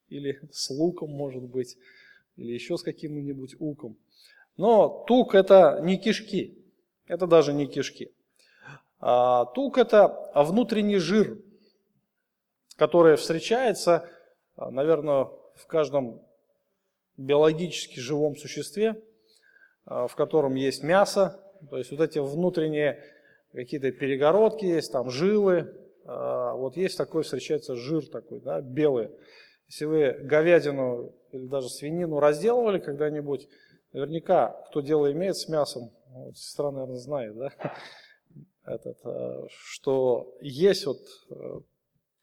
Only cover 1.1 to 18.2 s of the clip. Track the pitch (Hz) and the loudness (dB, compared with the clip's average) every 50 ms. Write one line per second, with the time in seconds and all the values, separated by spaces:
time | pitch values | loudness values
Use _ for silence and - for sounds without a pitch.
1.1 | 143 143 143 139 127 127 127 123 127 127 123 - - _ _ _ - _ _ _ | -8 -8 -8 -8 -8 -10 -12 -8 -6 -6 -6 -6 -10 _ _ _ -20 _ _ _
2.1 | _ _ _ _ _ - 127 117 120 - - - 170 165 - 165 147 - 160 147 | _ _ _ _ _ -14 -12 -10 -10 -10 -8 -8 -8 -8 -8 -8 -10 -10 -10 -10
3.1 | 151 147 143 143 139 135 131 131 - - 160 151 147 - - 113 - _ _ _ | -10 -8 -8 -8 -10 -10 -12 -16 -14 -10 -10 -10 -10 -10 -14 -16 -16 _ _ _
4.1 | _ _ _ _ _ _ _ _ _ - - 233 226 208 165 139 - - - - | _ _ _ _ _ _ _ _ _ -2 2 4 6 6 6 4 2 -2 0 2
5.1 | 240 254 226 - - 190 190 - 196 190 170 143 139 147 151 180 190 185 - 220 | 4 4 4 6 6 6 8 10 10 10 10 8 6 2 0 0 0 0 0 0
6.1 | 196 - - - 202 170 110 - - - _ _ _ _ _ _ _ _ _ - | -2 -2 -4 -6 -6 -6 -6 -6 -10 -20 _ _ _ _ _ _ _ _ _ -8
7.1 | 175 170 185 175 165 160 143 143 143 147 143 131 - 143 123 - - - 117 - | -6 -4 2 6 6 6 6 6 2 -2 -4 -4 -4 -6 -6 -8 -8 -14 -16 -18
8.1 | _ _ _ _ _ _ _ _ _ _ - - 147 - _ _ _ _ - 123 | _ _ _ _ _ _ _ _ _ _ -20 -20 -20 -20 _ _ _ _ 0 2
9.1 | 123 123 123 123 123 120 120 - - 254 277 262 - 262 226 - 214 208 190 - | 4 4 4 4 4 2 2 0 -2 -6 -4 0 2 2 2 6 6 6 6 6
10.1 | - - - - - 147 143 156 185 240 240 - 220 214 208 208 202 190 160 160 | 4 -2 -10 -2 2 2 2 4 2 0 0 0 0 -2 0 2 2 0 0 2
11.1 | 208 220 196 - - - - _ _ _ _ _ _ _ _ _ _ _ _ _ | 2 2 2 0 -2 -10 -18 _ _ _ _ _ _ _ _ _ _ _ _ _
12.1 | _ _ _ _ _ _ _ _ _ _ _ - - - 156 151 - 170 165 160 | _ _ _ _ _ _ _ _ _ _ _ -12 -4 0 0 4 6 6 8 8
13.1 | 151 147 - - 165 165 - - 226 247 262 226 185 - - 175 170 165 - - | 6 6 2 -2 -4 -4 -2 -2 0 0 2 0 0 0 2 2 2 2 0 -6
14.1 | - - _ _ _ _ _ _ _ - 131 127 120 131 143 160 160 147 147 151 | -18 -20 _ _ _ _ _ _ _ -14 -12 -8 -4 -2 0 2 2 2 2 0
15.1 | 143 135 123 - - - - _ _ - - - - 160 151 135 139 139 127 117 | 0 0 0 -2 -6 -16 -20 _ _ -20 -10 -4 -2 0 0 0 0 -2 -2 -4
16.1 | 117 - - _ _ _ _ _ _ _ _ _ _ _ _ _ _ _ _ _ | -8 -14 -20 _ _ _ _ _ _ _ _ _ _ _ _ _ _ _ _ _
17.1 | _ - 135 135 143 147 156 156 156 156 180 160 139 - - - - 139 120 123 | _ -8 -2 2 4 4 4 4 2 0 -4 -6 -6 -10 -12 -12 -12 -12 -8 -6
18.1 | 151 147 | -4 -2